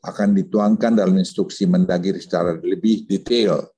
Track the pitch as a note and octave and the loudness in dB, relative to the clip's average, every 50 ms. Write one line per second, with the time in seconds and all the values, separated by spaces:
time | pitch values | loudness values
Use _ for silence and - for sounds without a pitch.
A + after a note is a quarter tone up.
0 | - - - - G#2 G2+ G2+ G2 F2+ - - G#2 G#2 G#2 A2 G#2+ A#2 A#2 A#2 G#2+ | -12 -12 -6 -2 0 2 2 2 0 0 -2 0 2 2 2 2 2 0 2 2
1 | F#2+ F#2 F#2 F#2+ F#2 - - - F#2+ - - - G2+ F2+ F2+ F2+ F#2 F#2 F2+ F2+ | 2 2 2 2 0 -2 -4 -6 -6 -6 -4 -2 0 2 2 2 2 2 0 -2
2 | F2 G2 F#2+ - - - - F2 F2 F2 E2 D#2 - F2 G2 F#2 F#2+ A2 A2 F#2+ | -2 -2 -4 -4 -6 -4 -4 -2 -2 -2 -4 -4 -4 -4 -4 0 0 0 0 0
3 | - - G2 F#2 - - A#2+ A#2+ A2 G2 E2 D2+ - - _ | -2 -4 -4 -4 -2 -2 0 2 2 2 0 -2 -4 -8 _